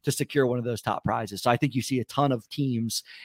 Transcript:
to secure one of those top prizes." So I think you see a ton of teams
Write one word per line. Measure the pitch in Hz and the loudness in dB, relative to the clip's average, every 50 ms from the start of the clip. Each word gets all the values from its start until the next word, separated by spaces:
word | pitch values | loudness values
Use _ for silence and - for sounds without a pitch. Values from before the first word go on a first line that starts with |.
| _ | _
to | 147 | -2
secure | 135 - 139 - - 147 131 | -2 -2 -4 0 2 2 2
one | 123 123 123 | 2 2 -2
of | 117 | -2
those | 120 117 107 - | -2 -4 -2 -2
top | 117 104 - _ | -2 -4 -2 _
prizes." | - - 117 113 98 101 95 | -2 -2 -2 -2 -6 -8 0
So | - 123 | 2 2
I | 120 | 4
think | 120 - 139 127 | 4 2 0 0
you | 131 | -2
see | 110 - 135 123 | -2 0 -2 -2
a | 113 | -2
ton | - - - 143 139 | -2 0 2 2 4
of | 131 117 - _ | 2 0 -4 _
teams | - - 139 135 123 113 113 113 - - - - - - | -4 -2 -2 0 0 0 -2 -2 -4 -6 -8 -8 -20 -20